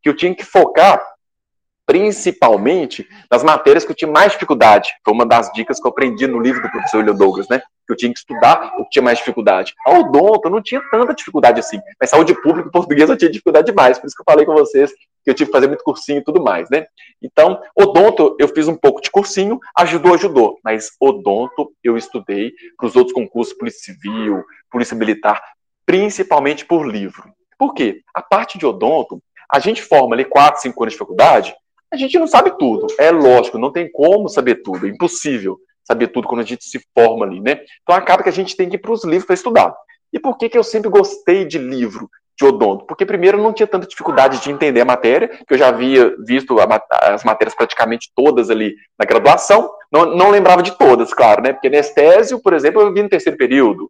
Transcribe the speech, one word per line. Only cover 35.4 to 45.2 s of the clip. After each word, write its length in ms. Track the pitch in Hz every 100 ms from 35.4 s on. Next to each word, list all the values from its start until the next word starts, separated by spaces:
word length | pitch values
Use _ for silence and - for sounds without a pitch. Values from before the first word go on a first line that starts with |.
| 95 92 _ _ _
saber 220 | 117 -
tudo 200 | 123 110
quando 140 | 120
a 20 |
gente 220 | 110 123 -
se 160 | 127 _
forma 320 | - 117 113 101
ali, 140 | 90
né? 220 | 107 120 - _
Então 140 | - 180
acaba 260 | 185 180
que 60 | 190
a 60 |
gente 240 | 180 185 -
tem 100 | 180
que 80 | 190
ir 40 |
pros 260 | - 226 175
livros 180 | 175
pra 100 | 185
estudar. 400 | 180 247 226 87 - _ _ _
E 80 | -
por 180 | 277 -
que 120 | 233
que 80 | 240
eu 80 | 220
sempre 240 | 220 208
gostei 560 | 196 196 - - 190 165
de 120 | 156
livro 520 | 127 131 113 104 - _ _ -
de 60 |
odonto? 420 | 139 110 107 98 -
Porque 200 | 165 196
primeiro 320 | 202 180 208
eu 60 |
não 100 | 214
tinha 120 | 214 214
tanta 220 | 190 175
dificuldade 540 | - 185 131 135 131
de 100 | 143
entender 300 | 143 151 123
a 40 | 123
matéria, 440 | 123 117 143